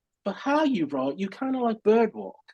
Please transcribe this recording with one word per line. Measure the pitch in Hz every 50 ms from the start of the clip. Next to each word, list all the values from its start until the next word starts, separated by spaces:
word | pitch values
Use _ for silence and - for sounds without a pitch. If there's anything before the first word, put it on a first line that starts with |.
| _ _ _ _ -
but | - 190
how | - - 269 285 294 320
you | 302 269 208 160
write, | 139 - 135 127 139 139 185
you | 196 196
kinda, | - - - 262 262 262
like, | 247 233 220 220 -
bird | 202 214 226 233 220 220
walk. | - - - - _ _ _